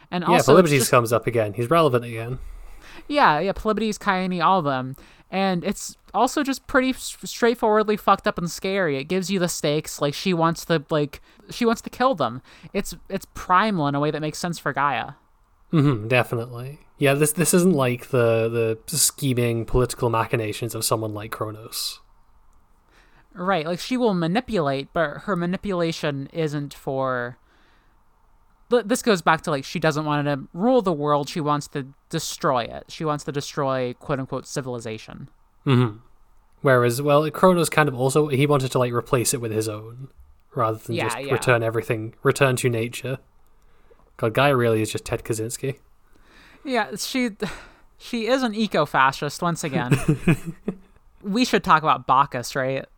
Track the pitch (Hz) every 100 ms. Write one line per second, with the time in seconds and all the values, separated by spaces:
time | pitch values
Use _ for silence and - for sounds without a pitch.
0 | - 180 170 170 131 170 170 139 113 127
1 | 113 113 - 113 104 110 120 165 151 120
2 | 120 113 113 131 - - - - - -
3 | - 285 214 151 190 - 220 208 220 202
4 | 202 185 185 180 160 190 143 131 131 135
5 | - - - 190 196 175 175 - - -
6 | _ 190 254 311 269 262 - 262 262 -
7 | - - 185 - 233 240 226 214 214 202
8 | - 196 214 - 170 - 190 196 170 135
9 | 151 190 180 196 175 - 156 151 - -
10 | 147 143 196 170 165 165 - 165 - 156
11 | 147 - - _ - - 233 226 - -
12 | 254 190 120 123 - - - - - 170
13 | - 190 - - - 180 220 185 143 143
14 | 151 151 151 - 175 160 151 139 143 120
15 | - - _ _ _ _ - 147 143 117
16 | 110 123 120 120 113 117 131 147 - -
17 | 139 139 151 180 156 180 185 147 127 123
18 | - 127 117 113 113 117 113 113 - 147
19 | - - 139 120 120 117 110 127 123 -
20 | 123 113 113 120 107 - 113 113 - 117
21 | 110 104 110 - 107 107 110 - - -
22 | - _ _ _ - - _ _ _ _
23 | _ _ _ 190 180 180 156 175 - 247
24 | 240 180 165 214 - 208 143 135 139 175
25 | 151 151 - 185 175 190 208 180 165 -
26 | 156 139 139 165 156 147 143 - - 135
27 | 131 127 120 123 _ _ _ _ _ _
28 | _ _ _ _ _ _ - 240 202 247
29 | 247 185 175 160 - 139 - 180 160 151
30 | 151 147 143 139 - 175 233 254 190 147
31 | 147 147 147 180 147 147 - 147 131 -
32 | - 160 - - 165 123 113 69 - -
33 | 156 147 - 139 - - 139 131 123 123
34 | - 135 135 131 - 151 127 120 113 110
35 | - - 139 _ _ _ 147 123 120 104
36 | - - _ - _ _ 143 127 120 120
37 | 143 147 156 - 185 175 156 - 147 131
38 | 131 151 147 131 143 143 131 131 123 120
39 | - 131 110 131 117 107 110 104 110 123
40 | 135 - - - _ 135 113 110 - 117
41 | 123 117 139 120 131 117 113 113 - 113
42 | 110 - 139 - 135 127 127 117 117 -
43 | 127 135 _ _ - _ - - - -
44 | _ - 117 131 143 131 117 110 107 104
45 | - 117 - 110 113 - 135 131 _ _
46 | _ - _ - - - 285 240 208 196
47 | - 262 240 196 185 - - _ - _
48 | - 233 220 269 240 208 214 180 147 147
49 | 135 - 147 - 170 165 160 127 123 135
50 | - 139 - 151 165 - - - - _
51 | _ _ 208 208 254 - 190 156 151 127
52 | 123 131 143 127 - 143 131 135 -